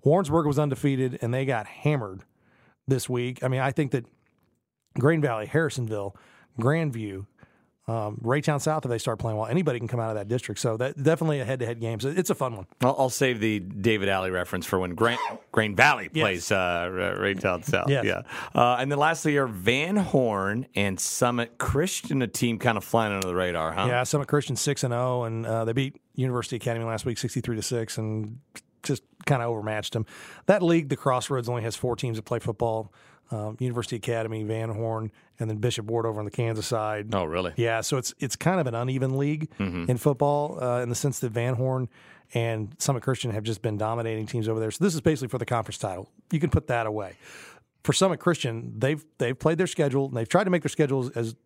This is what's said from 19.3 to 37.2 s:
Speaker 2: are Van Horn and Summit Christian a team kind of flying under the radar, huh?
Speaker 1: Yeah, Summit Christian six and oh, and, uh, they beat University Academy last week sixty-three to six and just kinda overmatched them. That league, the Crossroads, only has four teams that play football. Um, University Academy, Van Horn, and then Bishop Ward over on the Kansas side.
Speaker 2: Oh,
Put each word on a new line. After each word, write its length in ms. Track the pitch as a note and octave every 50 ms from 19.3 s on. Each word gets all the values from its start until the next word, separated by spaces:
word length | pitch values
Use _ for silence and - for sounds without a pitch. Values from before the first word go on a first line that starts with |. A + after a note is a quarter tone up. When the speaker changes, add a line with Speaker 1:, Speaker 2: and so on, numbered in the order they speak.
| C#3+
Speaker 2:
are 100 | C#3+ C3+
Van 480 | A#2+ A2 F2+ F2+ A2 B2 C3+ D3+ F3 G3+
Horn 680 | G#3 F#3 D#3 - C#3 B2+ A2+ G#2 G2 F#2+ G2 G#2 A#2 C3+ - _
and 240 | - G2+ G2 F#2+ F2+
Summit 580 | - - - - B2+ B2 A#2+ A#2+ A#2 - -
Christian 640 | _ - - - C3+ E3 F#3+ - - - - D#3 C3+
a 60 | B2
team 320 | G2+ - - B2+ A#2+ A2+ G2
kind 180 | - A#2+ A2
of 60 | G2+ -
flying 300 | - - A#2 A2+ G#2+ G2+
under 140 | G2 F#2+
the 80 | F#2 F2
radar, 380 | F2+ F#2 F2+ E2+ E2 D#2+ D#2+ D#2+
huh? 120 | F#2 G2
Speaker 1:
Yeah, 160 | A#2+ B2 B2 B2+
Summit 240 | - - D3 C#3
Christian 280 | - - D3 C3+ - B2+
six 280 | - - D3 C#3 - -
and 100 | B2 A#2+
oh, 300 | A#2+ B2+ B2+ B2+ B2 A#2+
and, 220 | A2+ A2+ A2+ A2+
uh, 200 | A2+ A2+ A2+ A2+
they 80 | A2+ A2+
beat 260 | C3 C3+ C#3 - - _ _ _
University 420 | - B2+ C3 B2 B2 A2+ - B2+
Academy 280 | A2+ - A#2+ A#2 A2+ A2+
last 200 | A#2 A2+ A2 -
week 120 | C3 A#2
sixty-three 380 | - - A2 - B2 A2+ - A#2
to 60 | G#2+ F#2+
six 340 | - B2+ A#2 A2+ - -
and 420 | - A2 G#2+ A2 A2 G#2+ G#2 A2+ C3 _ _ _ - _ _ _ _ -
just 200 | - C#3 - _ _ _ _ -
kinda 180 | - D3 B2+ A#2
overmatched 480 | A#2 A#2 G#2+ G#2 G#2+ G#2+ G#2+ G#2 - -
them. 120 | A#2 A2 - - - - - - - -
That 160 | - G3 G#3
league, 280 | F#3 E3+ E3+ E3 D3+ C#3
the 80 | C#3
Crossroads, 520 | - - C#3+ B2+ B2+ - - C#3+ B2+ A#2 A#2
only 140 | B2 A#2+ G#2+
has 120 | A#2 A2
four 200 | - - B2 A#2+
teams 220 | - - B2 A2
that 60 | A2 G#2+
play 160 | - B2 A2+
football. 540 | - B2 A2 - A#2+ A#2 A2 A2 A2 G#2 _ _ - - - _ _ _ -
Um, 220 | G#2+ G#2 G#2+ A2 -
University 340 | B2+ B2+ A#2+ A#2+ G#2+ - C3
Academy, 480 | A2+ - - A#2 A2+ A2 A2 A2+ A2 G#2+
Van 240 | G#2 A2 A2+ A2+
Horn, 420 | A2+ G#2+ G#2 A2+ A2+ A2+ A2 A2 G#2+ _ _ _ _ _ _
and 100 | B2 A2+
then 60 | G#2+ G#2
Bishop 260 | G#2+ B2 - - G#2
Ward 200 | G#2+ A2+ A#2 A2+
over 140 | A2+ G#2+ G#2+
on 60 | G#2
the 60 | G2+
Kansas 360 | - - A#2+ A2+ A2+ G#2+ G2+
side. 480 | - A#2+ A2 G#2+ G#2+ G#2+ G#2 G#2 A2 A2
Speaker 2:
Oh, 80 | G2